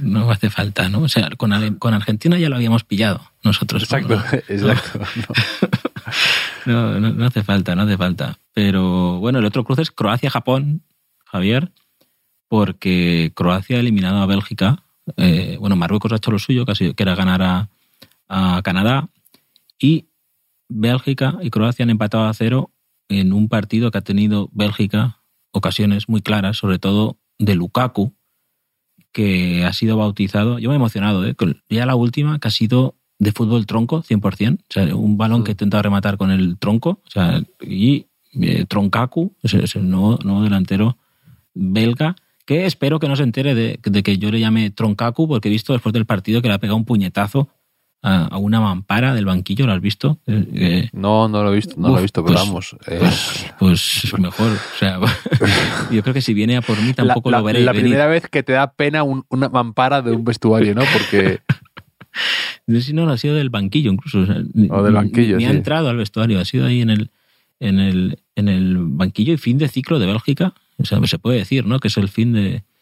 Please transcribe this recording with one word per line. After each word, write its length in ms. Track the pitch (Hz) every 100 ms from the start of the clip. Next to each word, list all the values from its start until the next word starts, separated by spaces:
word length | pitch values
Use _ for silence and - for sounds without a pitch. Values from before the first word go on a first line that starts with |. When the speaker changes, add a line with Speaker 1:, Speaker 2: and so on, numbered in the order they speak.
Speaker 1:
no 280 | 139 104 117
hace 200 | 107 110
falta, 380 | - 101 - 95
¿no? 120 | 104
O 80 | 156
sea, 200 | - 98 -
con 140 | 113
Ale-, 240 | 101 107 101
con 160 | 120 104
Argentina 420 | 98 107 165 175
ya 120 | 160
lo 60 | 127
habíamos 280 | 117 113
pillado 380 | - 101 110 87 - _
nosotros, 380 | 113 - 104 92 -
¿no? 60 | 135
Speaker 2:
Exacto, 180 | 120 110
<laughs> 160 | - 135 -
Speaker 1:
No. 220 | 101 101
Speaker 2:
exacto, 260 | 123 - 110
no. 360 | 101 120 - - 110 - - - - - - - - - - - 127
Speaker 1:
<laughs> 0 |
No, 340 | 117 110 101
no, 120 | 110
no 120 | 107 120
hace 160 | 113
falta, 320 | 101 98 90 87
no 80 |
hace 120 | 104 92
falta. 420 | 92 87 67 - _
Pero, 680 | - 101 95 92 90 90 90
bueno, 180 | 110 131
el 80 | 104
otro 180 | 131
cruce 200 | 113 131
es 80 | 160
Croacia-Japón, 880 | - 107 120 139 120 - 131 147 156 _ _ _ _ _
Javier, 460 | 95 95 123 175 _ _ _ _ _ _ _ -
porque 840 | 110 95 90 95 90 87 85 82 -
Croacia 420 | 87 95 - 123
ha 20 |
eliminado 380 | 120 104 92 101
a 80 | 95
Bélgica. 580 | 98 - 104 95 151 _ _ - -
Eh, 400 | 92 82 - -
bueno, 160 | 101 95
Marruecos 360 | 85 104 107
ha 40 | 110
hecho 160 | -
lo 80 | 101
suyo, 260 | - 127 123
que 60 |
ha 40 | 104
sido, 180 | 90 -
que 80 |
era 100 | 98
ganar 300 | 90 92 92
a, 260 | 92 90 104 _ _ _ - _ -
a 340 | 95 92 90
Canadá, 460 | 95 92 104 135 151 _ _ _ _ _ _ -
y 260 | 165 160 - _ _ _ _ _ -
Bélgica 680 | 113 117 127 - 135 131 190
y 100 | 175
Croacia 320 | 107 113 120
han 80 | 120
empatado 340 | 107 107 113 110
a 80 |
cero 380 | 107 113 131 - _ _ _ -
en 220 | 98 95
un 140 | 101 110
partido 440 | 113 101 113 117
que 80 | 104
ha 20 |
tenido 480 | 92 101 107 104 98
Bélgica 680 | 107 104 - 101 107 120 - _ _ _
ocasiones 580 | 98 95 - 104 101 110
muy 120 | 107
claras, 340 | - 107 98 110
sobre 220 | 104 92
todo 380 | 98 101 110 - _ -
de 160 | 104
Lukaku, 600 | 92 87 123 127 - 104 - _ _ _ _ _ _ _ _ _
que 520 | - 104 92 90 87 90
ha 80 |
sido 240 | - 113 110
bautizado, 600 | 107 101 98 104 110 120
yo 120 | 113
me 60 | 147
he 20 |
emocionado, 480 | 117 110 104 98 104
¿eh? 100 | -
Con, 260 | 92 - -
ya 160 | 110 127
la 100 | 127
última, 440 | 120 131 147 151
que 80 | 117
ha 40 |
sido 440 | - 107 123 131 - _ -
de 140 | 104
fútbol 340 | 101 110 117 101
tronco, 360 | 113 117 160
cien 180 | - 107
por 160 | 101 95
cien, 240 | 107 170 -
o 40 |
sea, 200 | - 90
un 240 | 95 107 104
balón 240 | 110 117
Speaker 2:
Mm. 20 | 107
Speaker 1:
que 60 |
he 20 |
intentado 300 | 101 101 104
rematar 340 | 104 101 101 98
con 140 | 95
el 260 | 95 90 90
tronco, 440 | 101 113 170 190 -
o 40 |
sea, 320 | 104 85 69 - -
y, 460 | - 95 113 143 - _ _ -
eh, 240 | - 87 95
Troncacu, 640 | 104 101 110 127 165 185 -
es, 120 | -
es 240 | 98 - -
el 120 | 92
nuevo, 300 | 92 101 120 98
nuevo 180 | 98
delantero 540 | 107 98 92 98 113 - _ _ _ - _
belga, 640 | - 92 110 113 123 156 185 _ _ -
que 200 | 147 185
espero 340 | - 143 156
que 80 | 151
no 80 | 139
se 80 |
entere 320 | 131 123 139 120
de, 240 | 113 -
de 220 | - 101
que 140 | 98 98
yo 140 | 107
le 100 | 113
llame 280 | 113 110 107
Troncacu, 600 | - 110 101 120 120 160
porque 180 | 127 104
he 40 |
visto 200 | 107 -
después 220 | 127 113
del 120 | 113 110
partido 360 | 104 101 117
que 80 | 120
le 60 | 101
ha 40 |
pegado 160 | 107 110
un 80 |
puñetazo 640 | 110 113 95 101 104 139 139 _ _ _ _ _
a, 240 | - 92 82
a 120 | 98
una 220 | 101 110
mampara 540 | 107 92 98 101 131 123
del 80 | 98
banquillo, 400 | 90 92 101 131
¿lo 60 |
has 80 | 92
visto? 380 | 101 - 131 151 -
Eh, 180 | 110 87
eh, 360 | - 90 90 120
Speaker 2:
No, 380 | - 98 110 110
no 120 | 104
lo 120 | 104
he 20 | 101
visto, 200 | - -
no 100 | 90
lo 60 |
he 40 | 131
Speaker 1:
uf, 20 |
Speaker 2:
visto, 180 | 98 -
pero 140 | 85 87
Speaker 1:
pues, 100 | 104
Speaker 2:
vamos, 300 | 87 - - -
eh. 120 | 85 180 - - - - -
Speaker 1:
pues, 500 | 92 85 - - 107
pues 80 | 98
mejor, 300 | 90 92 110
o 260 | 101 - -
sea, 220 | 98 92
<laughs> 920 | 110 - - - 104 95 - - -
yo 120 | 110
creo 100 | 101
que 80 | 131
si 120 | 123
viene 240 | 104 107 123
a 40 |
por 160 | 120 107
mí 60 | 117
Speaker 2:
La, 40 | 131
Speaker 1:
tampoco 360 | 127 120 127
Speaker 2:
la, 60 | 120
Speaker 1:
lo 60 | 107
veré 180 | 123
Speaker 2:
la 80 | 123
Speaker 1:
venir. 140 | 101 123
Speaker 2:
primera 220 | 135 147
vez 200 | 165 -
que 160 | 147
te 80 | 131
da 220 | 131 139
pena 300 | - 147 151
un, 200 | 147 135 -
una 180 | 131 135
mampara 540 | 123 117 110 131 139
de 100 | 120
un 140 | 113 117
vestuario, 500 | 113 113 110 107 104
¿no? 80 | 135 120
Porque 420 | - 101 95 98 -
Speaker 1:
<laughs> 40 | - - - - _ - - - - - - -
No, 120 | 117
si 140 | 127
no, 120 | 156 165
no, 60 |
ha 60 | 123
sido 180 | 147 151
del 140 | 135
banquillo 420 | 110 98 147 143
incluso, 280 | 95 - 101
o 40 | 92
sea, 120 | 90 - - 104
Speaker 2:
O 120 | 98
del 100 | 101
Speaker 1:
ni, 40 | 104
Speaker 2:
banquillo, 380 | 101 120 117 92
Speaker 1:
ni 80 | 120
ha 60 |
Speaker 2:
sí. 60 | 143
Speaker 1:
entrado 320 | 113 156 147
al 80 | 120
vestuario, 420 | 107 - 117 98
ha 60 | 95
sido 200 | 127 127
ahí 160 | 123
en 80 | 117
el, 220 | 107 110 _ _ _ _ -
en 200 | 104 98
el, 400 | 98 92 92 - _ -
en 120 | 104
el 280 | 92 92 92
banquillo 540 | 85 69 95 104 117
y 40 | 160
fin 200 | 117 131
de 100 | 151
ciclo 320 | 131 131 160
de 60 | 92
Bélgica, 460 | 107 - 143 185 - _ -
o 80 | -
sea, 140 | - -
se 140 | -
puede 180 | 113 123
decir, 260 | 98 131 104
¿no? 140 | 135
Que 100 | 107
es 80 | 107
el 100 | 98
fin 240 | - 117
de, 300 | 113 98 90 - _